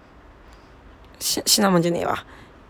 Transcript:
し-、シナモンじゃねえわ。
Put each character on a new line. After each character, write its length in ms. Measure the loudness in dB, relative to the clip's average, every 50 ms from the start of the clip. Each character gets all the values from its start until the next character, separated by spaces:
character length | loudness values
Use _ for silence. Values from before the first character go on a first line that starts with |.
| -20 -20 -20 -20 -20 -20 -20 -20 -20 -20 -20 -20 -20 -20 -20 -20 -20 -20 -20 -20 -20 -20 -14 -8
し-、 220 | -6 -4 -4 -2 0
シ 160 | 0 2 2
ナ 80 | 4 4
モ 100 | 4 2
ン 20 |
じ 80 | 2 0
ゃ 20 |
ね 100 | -2 -2
え 40 | -4
わ。 200 | -4 -4 -6 -8 -12 -20 -20 -20 -20 -20 -20 -14